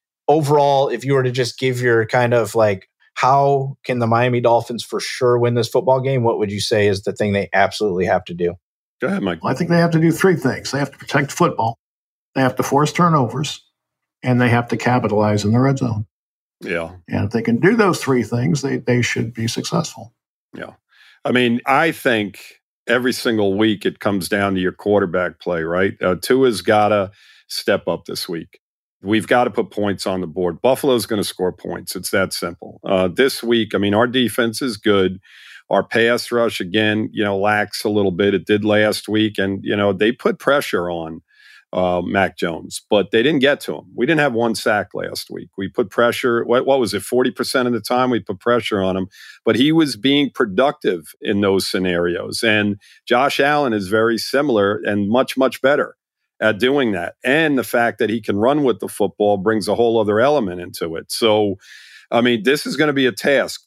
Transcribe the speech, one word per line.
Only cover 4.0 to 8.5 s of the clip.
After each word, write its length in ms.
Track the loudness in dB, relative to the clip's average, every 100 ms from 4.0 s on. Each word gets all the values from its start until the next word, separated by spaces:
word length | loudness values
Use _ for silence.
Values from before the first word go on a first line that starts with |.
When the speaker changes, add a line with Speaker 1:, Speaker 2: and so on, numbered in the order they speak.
| 2
Speaker 1:
Miami 340 | 2 2 2
Dolphins 440 | 2 2 0 -8
for 160 | -6 -6
sure 380 | -6 -2 2 2
win 160 | 2
this 140 | 0 0
football 320 | 0 2 0
game, 220 | 0 0
what 160 | 0 0
would 140 | -2
you 80 | -4
say 260 | -2 2 2
is 160 | 0
the 100 | -4
thing 200 | -4 -2
they 160 | -2 0
absolutely 520 | 0 0 0 -2 0
have 200 | 0 0 -2
to 80 |
do? 200 | -4 -4